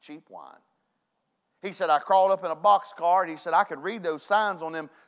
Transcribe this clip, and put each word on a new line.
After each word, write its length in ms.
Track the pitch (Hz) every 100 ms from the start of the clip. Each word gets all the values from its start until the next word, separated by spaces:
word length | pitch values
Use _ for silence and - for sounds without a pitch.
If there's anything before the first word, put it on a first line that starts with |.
cheap 300 | - 151 _
wine." 300 | 90 69 - _ _ _ _ _ _ _ _ _ _
He 120 | 196
said, 180 | 170 175
"I 80 | 151
crawled 320 | - 190 190
up 140 | 196
in 80 | 175
a 40 | 156
boxcar," 680 | 196 202 - - 170 185
and 80 | 175
he 60 | 156
said, 160 | 175
"I 120 | 165
could 180 | 196 151
read 220 | 165 226
those 180 | 170 156
signs 400 | - 202 214 180
on 80 | 160
them 200 | 160 151 _